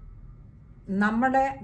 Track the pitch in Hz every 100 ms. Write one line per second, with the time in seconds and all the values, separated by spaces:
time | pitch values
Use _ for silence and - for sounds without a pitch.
0 | - - - - - - - - - 196
1 | 214 226 262 269 269 269